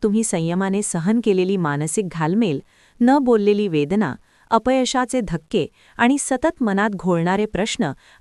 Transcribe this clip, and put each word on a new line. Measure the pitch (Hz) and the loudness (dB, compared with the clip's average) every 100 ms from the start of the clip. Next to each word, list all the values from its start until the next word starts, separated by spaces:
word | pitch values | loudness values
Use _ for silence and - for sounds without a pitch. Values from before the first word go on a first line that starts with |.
तुम्ही | 214 214 | 0 0
संयमाने | 220 175 165 180 196 196 | 0 -2 -2 -2 0 -2
सहन | 202 175 170 233 | -2 -2 0 0
केलेली | 214 185 185 196 | 2 0 0 0
मानसिक | 156 143 156 - 185 | -2 -2 -4 -4 -4
घालमेल, | 165 156 202 214 135 - _ _ - | -2 0 0 0 -2 -8 _ _ 0
न | 240 285 | 4 4
बोललेली | 247 226 202 208 208 | 4 4 4 2 0
वेदना, | 156 143 202 170 - _ _ - | 0 0 0 -2 -6 _ _ -2
अपयशाचे | 226 254 262 247 262 247 254 180 | 0 2 0 0 -2 -2 -2 -4
धक्के | 165 - 208 143 _ _ - | -6 -4 -4 -4 _ _ 0
आणि | 240 277 | 2 2
सतत | - 247 320 330 | -2 -2 -2 -2
मनात | 226 196 214 | -2 0 -2
घोळणारे | 190 185 170 175 196 214 | -2 -2 0 0 0 -2
प्रश्न | 180 196 - 160 - _ _ | -4 -4 -2 -4 -6 _ _